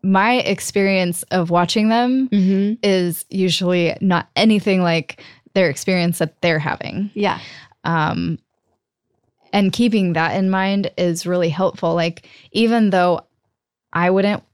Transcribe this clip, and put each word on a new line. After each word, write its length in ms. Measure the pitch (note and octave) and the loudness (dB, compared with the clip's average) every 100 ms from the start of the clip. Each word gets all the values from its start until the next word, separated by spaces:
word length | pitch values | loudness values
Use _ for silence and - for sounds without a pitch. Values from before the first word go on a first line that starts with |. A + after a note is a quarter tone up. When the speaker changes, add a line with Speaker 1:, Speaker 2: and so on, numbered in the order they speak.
| F#3+ | 2
Speaker 1:
my 300 | F#3+ G#3+ B3+ | 2 2 2
experience 880 | - G3 - G3+ G3 F#3+ F3+ F3 - | 0 -4 -2 0 2 2 0 -4 -4
of 180 | F#3 E3+ | -2 2
watching 400 | F3 F3 A3+ G#3+ | 2 2 0 2
them 400 | A3+ B3 C4 C4 | 2 2 0 0
Speaker 2:
Mm-hmm. 440 | G3+ F#3 G3 G3+ A3+ | 2 2 2 0 0
Speaker 1:
is 420 | G3+ F#3+ F3+ E3 - | 0 2 0 -4 -8
usually 640 | F#3+ F#3 D#3+ F3+ F3+ E3+ - | -2 0 0 0 2 0 0
not 280 | F#3+ F3 - - | 0 0 -2 0
anything 460 | A3 G#3+ G#3+ F#3 | 2 2 2 0
like 380 | F3 E3 - - - - _ | 2 0 -4 -16 -20 -20 _
their 160 | G3 F3 | 0 0
experience 500 | C#3 - F#3 E3+ E3+ | 0 -2 0 0 -2
that 200 | D#3 _ | -6 _
they're 180 | F3 D#3 | -2 0
having. 500 | D3 - - - G3+ | -2 -6 -8 -8 -8
Speaker 2:
Yeah. 260 | G#3 G#3 - - - - _ | -4 -4 -4 -10 -20 -20 _
Speaker 1:
Um, 560 | - E3 D#3 E3 E3+ D#3+ _ _ _ _ _ _ _ _ _ _ _ | -4 -2 -2 -4 -6 -6 _ _ _ _ _ _ _ _ _ _ _
and 180 | G3+ F#3+ | 0 0
keeping 420 | F#3 A#3+ G#3+ F3+ | 2 0 2 0
that 220 | D#3+ D#3+ G3 | 0 -2 0
in 140 | F#3+ | 0
mind 420 | F#3+ F#3+ G3+ G3 - | 0 0 -2 -4 -2
is 280 | F3 E3+ F3 | -2 -2 -2
really 240 | F3+ E3+ | -2 0
helpful. 440 | D#3 F#3+ - E3+ E3+ | 0 -2 -2 -2 0
Like, 320 | E3+ E3+ _ - _ | -2 -6 _ -20 _
even 380 | - A3+ A#3 G#3+ | 0 2 2 2
though 320 | F#3 F3+ E3+ - _ _ _ _ _ _ | 2 2 0 -6 _ _ _ _ _ _
I 160 | E3 F3 | -2 2
wouldn't 340 | F#3+ G3 G#3 _ | 2 2 -2 _